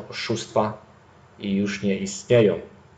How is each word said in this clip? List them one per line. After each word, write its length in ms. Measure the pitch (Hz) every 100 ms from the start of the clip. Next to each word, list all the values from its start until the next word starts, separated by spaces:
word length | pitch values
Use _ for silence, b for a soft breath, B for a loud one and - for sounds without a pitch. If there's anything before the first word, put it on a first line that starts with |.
| -
oszustwa 640 | - - 113 - 110 107 107 - - - - - -
i 160 | 107 98
już 280 | 101 -
nie 140 | 101 95
istnieją. 600 | 95 - - 120 107 82 - - -